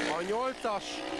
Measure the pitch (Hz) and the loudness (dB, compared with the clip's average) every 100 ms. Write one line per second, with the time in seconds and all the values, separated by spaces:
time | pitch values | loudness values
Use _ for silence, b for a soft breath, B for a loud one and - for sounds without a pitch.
0 | 60 165 180 220 254 247 233 196 - - | 2 2 2 2 2 0 0 0 -2 -6
1 | - | -4